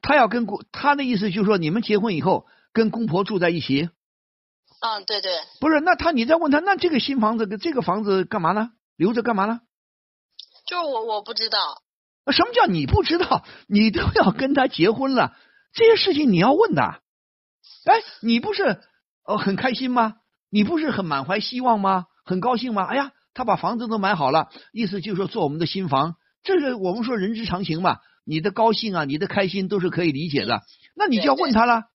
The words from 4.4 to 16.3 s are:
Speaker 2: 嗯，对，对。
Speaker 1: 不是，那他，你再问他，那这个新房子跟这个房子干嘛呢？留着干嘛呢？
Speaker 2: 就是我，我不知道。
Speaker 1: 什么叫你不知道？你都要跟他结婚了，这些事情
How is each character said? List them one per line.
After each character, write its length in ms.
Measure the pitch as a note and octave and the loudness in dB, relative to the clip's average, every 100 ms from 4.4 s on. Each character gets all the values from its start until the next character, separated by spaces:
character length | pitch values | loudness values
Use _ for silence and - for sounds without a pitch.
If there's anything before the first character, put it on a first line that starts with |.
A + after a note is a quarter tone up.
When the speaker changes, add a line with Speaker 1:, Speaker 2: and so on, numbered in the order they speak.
| _ _ _ _ | _ _ _ _
Speaker 2:
嗯， 240 | A3+ G#3+ | -6 -6
对， 160 | F#3+ G#3 | -6 -6
对。 120 | F#3+ F3 - _ | -4 -6 -8 _
Speaker 1:
不 80 | D4 | 2
是， 120 | D#4 | 2
那 140 | E4 F4 | 2 2
他， 160 | E4 | 2
你 120 | D4 | 0
再 120 | A#3 E4 | 2 2
问 140 | D#4+ | 4
他， 100 | C#4+ | 2
那 160 | F#4 F#4+ | 2 0
这 120 | F4+ | 2
个 120 | D4 | 0
新 200 | - C#4 | 0 0
房 160 | G#3+ A3+ | 0 0
子 100 | A3 | -4
跟 120 | G#3 | -4
这 140 | E4+ | -4
个 100 | C4+ | -4
房 220 | F3 F#3+ | -2 -2
子 200 | G#3 F#3+ | 0 0
干 160 | F3 G#3 | 0 -2
嘛 120 | E3 | 0
呢？ 180 | G3+ A3+ _ _ _ | -2 -4 _ _ _
留 160 | E3+ | 0
着 100 | A#3+ | 0
干 120 | A3+ | -2
嘛 100 | G#3 | 0
呢？ 160 | G3+ A#3 _ _ _ _ _ _ _ _ - _ - | -2 -4 _ _ _ _ _ _ _ _ -20 _ -10
Speaker 2:
就 120 | F4 | -6
是 60 | D#4+ | -4
我， 180 | B3 | -4
我 180 | A3 G#3+ | -4 -6
不 120 | G#3 | -6
知 160 | A3+ A3 | -8 -4
道。 320 | G#3+ E3 - _ _ _ _ - | -4 -4 -8 _ _ _ _ -2
Speaker 1:
什 120 | C#4 | 2
么 80 | G4 | 2
叫 120 | A#4+ G#4+ | 4 2
你 200 | F3 C3+ | 2 2
不 160 | - | 0
知 160 | D4+ E4+ | 2 0
道？ 260 | F4 - - - _ | 0 -2 -4 -20 _
你 240 | G#3 A3 | 4 4
都 100 | G#3 - | 2 0
要 160 | A4 D4 | 4 2
跟 240 | B3+ C4+ | 2 0
他 140 | C#4+ C4 | 2 0
结 220 | - E3+ | 2 2
婚 240 | A3 C4+ | 2 0
了， 220 | C4 C3+ _ _ _ _ | 0 0 _ _ _ _
这 120 | - A4+ | 4 6
些 100 | A4 | 6
事 180 | - | 4
情 180 | D4 D4 | 2 4